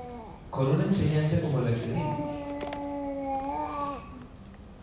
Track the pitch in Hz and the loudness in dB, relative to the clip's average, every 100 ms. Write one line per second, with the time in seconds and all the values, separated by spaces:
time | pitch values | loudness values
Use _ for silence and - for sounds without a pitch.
0 | - - - - - 135 135 170 196 196 | -10 -10 -12 -14 -6 0 4 6 6 6
1 | 151 151 151 170 151 135 117 117 113 170 | 6 4 4 4 4 2 4 2 2 0
2 | - 294 294 294 285 285 - 285 285 285 | 0 0 -2 -4 -6 -4 -4 -4 -4 -4
3 | 277 277 277 269 277 294 302 294 277 - | -4 -4 -2 -2 -2 -2 -2 -2 -4 -4
4 | - - - - - - - - | -10 -12 -14 -14 -16 -16 -16 -16